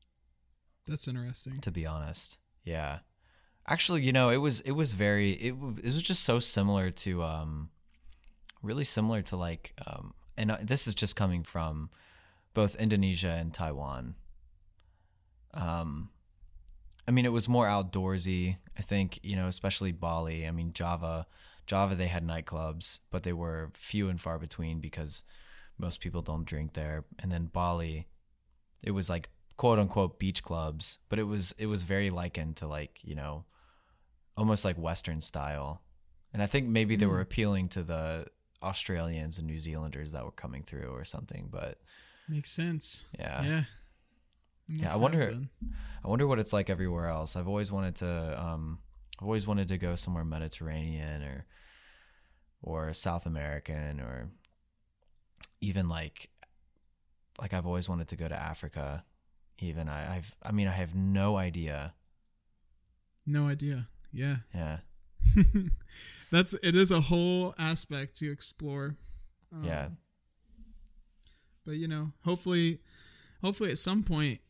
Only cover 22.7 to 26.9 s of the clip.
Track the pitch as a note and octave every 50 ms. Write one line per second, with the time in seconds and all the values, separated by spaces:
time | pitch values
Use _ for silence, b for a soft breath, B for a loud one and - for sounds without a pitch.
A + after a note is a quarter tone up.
22.7 | D#2 E2 - - - - _ - - F2+ - F2+ F2 E2+ E2+ E2 D#2+ D#2+ D#2+ D#2
23.7 | - - - - - G#2 G2+ F#2 F2+ E2 - E2 E2 D#2 D#2+ D#2 - - E2 D#2+
24.7 | D#2+ D#2+ D2+ D#2 - F2 D#2 D2 - - - B B B B B B B B B
25.7 | B - - E2+ - - - F2 F2+ F2 D#2 - D#2 D#2+ D#2+ - D#2+ D2 D#2 D2+
26.7 | - D#2+ D2+ D2+